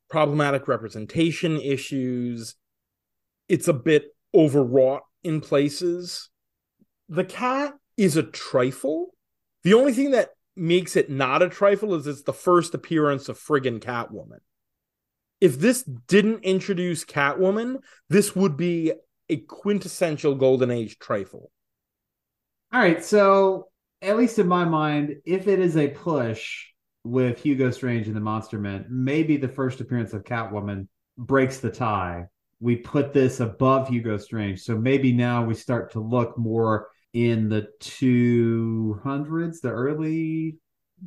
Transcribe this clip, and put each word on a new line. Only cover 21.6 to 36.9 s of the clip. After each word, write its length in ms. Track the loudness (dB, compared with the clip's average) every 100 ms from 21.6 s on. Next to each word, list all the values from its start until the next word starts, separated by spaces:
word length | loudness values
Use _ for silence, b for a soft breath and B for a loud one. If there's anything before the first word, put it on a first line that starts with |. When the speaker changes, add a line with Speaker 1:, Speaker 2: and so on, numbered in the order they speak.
| _ _ _ _ _ _ _ _ _ _ _
Speaker 2:
All 60 | 2
right, 240 | 4 2
so 640 | 2 4 6 6 4 2 -6 _ _ _
at 160 | -2 2
least 220 | 2 2
in 80 | 2
my 180 | 2 2
mind, 520 | 2 0 0 -2 -6 -4
if 220 | -2 2
it 120 | 2
is 180 | 2 2
a 120 | 0
push 760 | -2 -4 -2 -2 -4 -10 -14 -16 _ _ _
with 360 | -4 0 0 0
Hugo 300 | -2 0 0
Strange 380 | -2 -4 -2 -4
and 80 | -4
the 40 |
Monster 380 | -4 -6 -6 -8
Men, 300 | -6 -8 -8
maybe 480 | -4 0 0 2 0
the 100 | -2
first 320 | -2 -4 -4
appearance 340 | -6 -4 -4
of 100 | -8
Catwoman 640 | -6 -6 -6 -6 -6 -8 -10 _ _ -16
breaks 400 | 0 2 2 0
the 100 | -6
tie. 560 | -4 -2 -2 -4 -8 -12 _ _ _
We 180 | -2 -2
put 360 | -2 -2 0
this 260 | 2 2 0
above 500 | -6 0 2 2 0
Hugo 280 | -4 -2 -6
Strange, 440 | -6 -6 -6 -6
so 140 | -4 -2
maybe 380 | 2 2 4
now 320 | 2 2 0 -2
we 80 |
start 380 | -4 -4 -4 -4
to 80 | -8
look 360 | -2 -2 -2 -4
more 520 | -2 0 0 0 B